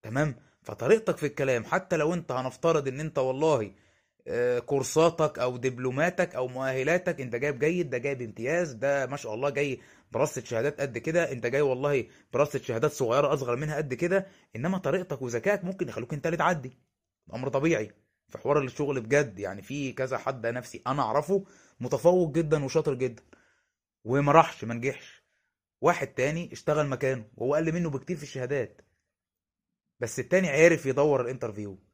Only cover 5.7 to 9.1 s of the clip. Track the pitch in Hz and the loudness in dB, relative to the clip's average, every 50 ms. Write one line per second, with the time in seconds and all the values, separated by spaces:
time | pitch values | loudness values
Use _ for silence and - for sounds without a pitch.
5.7 | 123 120 127 131 127 135 156 180 180 - 180 175 - 127 127 127 127 127 135 - | -4 -2 -4 -4 0 2 0 0 2 0 -2 -2 0 -4 -4 -4 -4 -4 -4 -2
6.7 | 131 131 131 147 170 180 180 180 170 139 131 123 110 117 131 147 143 120 139 160 | -2 0 0 2 0 2 0 -2 -4 -4 -6 -6 -4 -2 -2 -2 -2 0 0 0
7.7 | 175 180 170 139 127 123 123 143 139 127 123 110 101 - 113 127 156 170 180 156 | 2 0 -2 -2 -4 -4 -2 -4 -4 -4 -6 -10 -8 -6 -4 -2 0 0 -2 -2
8.7 | 127 104 127 139 139 139 135 123 | -4 -2 0 0 2 0 0 -2